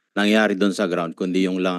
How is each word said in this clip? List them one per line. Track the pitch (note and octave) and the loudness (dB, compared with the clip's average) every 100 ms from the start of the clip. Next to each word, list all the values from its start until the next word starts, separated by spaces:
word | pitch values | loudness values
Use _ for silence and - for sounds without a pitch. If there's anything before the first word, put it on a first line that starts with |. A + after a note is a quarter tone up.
| _ G2 | _ -2
nangyari | G#2 A2 G#2+ G2 | 2 2 2 2
doon | G2+ | 0
sa | F2+ F#2+ | 0 -2
ground, | F2 E2+ - | -2 -4 -4
kundi | F#2 F2+ | -2 0
yung | F#2 F#2 | 0 0
lang | F#2 | -2